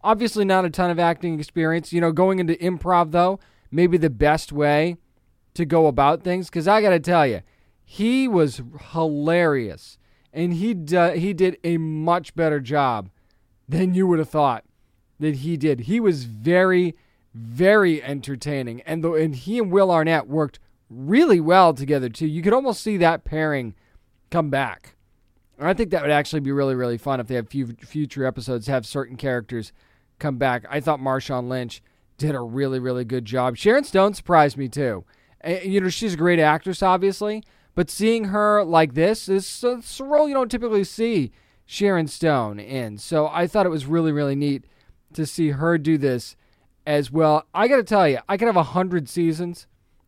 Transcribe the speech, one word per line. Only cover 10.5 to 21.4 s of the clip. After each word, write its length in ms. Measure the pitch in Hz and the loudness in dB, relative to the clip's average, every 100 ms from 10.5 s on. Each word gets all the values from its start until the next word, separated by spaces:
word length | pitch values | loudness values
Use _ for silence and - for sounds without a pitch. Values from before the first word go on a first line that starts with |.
he 220 | 170 208 208 | -2 -2 -4
d-, 420 | 151 175 170 170 | -2 2 2 2
he 160 | 180 | -4
did 240 | 175 185 175 | 0 0 0
a 140 | 165 170 | -4 -2
much 580 | 160 156 156 175 160 - | -2 -4 0 -2 -2 -2
better 240 | 160 147 | 0 0
job 500 | 123 147 139 113 98 _ _ _ _ _ _ | -2 0 0 -2 -8 _ _ _ _ _ _
than 280 | 151 185 185 | -2 0 2
you 100 | 190 | 2
would 140 | 170 | 2
have 100 | 151 | 0
thought 360 | 156 143 117 _ _ _ _ _ _ | 0 0 0 _ _ _ _ _ _
that 180 | 147 143 | -4 -4
he 180 | 143 165 | -4 -2
did. 240 | 151 131 | 0 -2
He 180 | 113 214 | -2 0
was 260 | 220 156 120 | 2 0 -6
very, 680 | 107 113 180 185 180 180 160 _ _ _ | -6 0 2 4 2 0 -4 _ _ _
very 680 | 113 113 120 180 214 190 156 | -18 -14 0 4 6 4 0
entertaining. 800 | 127 143 131 135 151 143 123 117 | -4 -10 -8 -10 -6 -6 -6 -10
And 220 | 143 160 | -8 -4
the, 100 | 165 | -2
and 220 | 160 160 135 | 0 0 -4
he 240 | 143 233 | -6 -4
and 120 | 214 | 0
Will 200 | 185 190 | 2 4
Arnett 360 | 170 160 160 139 | 4 2 0 0
worked 320 | 147 147 - _ _ _ | -2 -2 -6 _ _ _
really 500 | 117 135 220 330 185 | -14 0 4 6 4